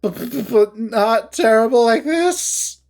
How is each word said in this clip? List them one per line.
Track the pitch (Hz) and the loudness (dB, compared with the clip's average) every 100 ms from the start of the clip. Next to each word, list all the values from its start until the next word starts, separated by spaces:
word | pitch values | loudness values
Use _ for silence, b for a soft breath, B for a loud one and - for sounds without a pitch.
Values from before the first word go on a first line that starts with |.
but, | 202 | -6
but, | 180 247 269 202 | -6 -8 -8 -2
but | 220 208 214 | 0 0 -2
not | 220 233 208 226 - | -6 0 0 0 -2
terrible | - 226 220 226 247 | -2 2 4 4 4
like | 233 226 | 4 2
this. | 294 330 349 359 - - - - | 0 0 0 -2 -6 -6 -8 -12